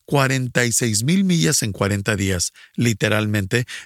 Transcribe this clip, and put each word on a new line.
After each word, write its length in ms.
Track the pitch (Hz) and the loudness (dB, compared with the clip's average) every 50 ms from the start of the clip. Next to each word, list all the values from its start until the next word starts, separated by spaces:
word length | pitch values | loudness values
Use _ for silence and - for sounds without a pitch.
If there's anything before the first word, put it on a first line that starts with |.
| _ | _
cuarenta 580 | - - 143 135 131 135 131 127 120 - - 123 | -2 0 2 2 2 2 0 -2 -2 0 0 0
y 80 | 120 110 | 2 0
seis 320 | - 127 120 107 101 113 | 0 0 0 0 0 0
mil 200 | 139 175 196 196 | 2 2 2 2
millas 380 | 185 175 165 160 160 151 - - | 2 2 2 2 2 0 0 -2
en 100 | 113 95 | -2 -2
cuarenta 440 | - 101 98 101 101 98 - 110 | -2 0 0 0 0 0 -2 0
días. 360 | 95 101 95 95 87 - - - - - - _ | 0 0 0 0 -2 -4 -6 -8 -12 -20 -14 _
Literalmente, 880 | - 117 120 113 - - 110 104 107 110 107 104 107 98 95 - 120 123 - - - - | 0 0 0 0 0 0 0 0 0 0 0 0 -2 -2 0 -2 -2 -2 -2 -8 -16 -8